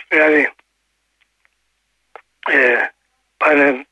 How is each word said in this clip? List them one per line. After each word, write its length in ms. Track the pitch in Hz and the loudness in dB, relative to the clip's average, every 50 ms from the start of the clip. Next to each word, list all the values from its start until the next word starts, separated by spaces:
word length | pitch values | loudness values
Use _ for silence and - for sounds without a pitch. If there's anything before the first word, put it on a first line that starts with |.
| - | -4
Δηλαδή, 440 | - 170 156 156 156 151 147 135 - - _ _ _ _ _ _ _ _ _ _ _ _ _ _ _ _ _ _ _ _ _ _ _ _ _ _ _ _ _ _ _ - - _ _ _ _ - | -2 0 2 2 2 2 2 0 -2 -6 _ _ _ _ _ _ _ _ _ _ _ _ _ _ _ _ _ _ _ _ _ _ _ _ _ _ _ _ _ _ _ -20 -20 _ _ _ _ -6
ε, 280 | - 120 131 127 123 120 120 - - - _ _ _ _ _ _ _ _ | -2 0 0 0 0 0 -2 -4 -6 -10 _ _ _ _ _ _ _ _
πάνε, 480 | - - 156 151 143 143 143 127 127 143 _ | -4 -2 0 2 2 2 0 0 -4 -8 _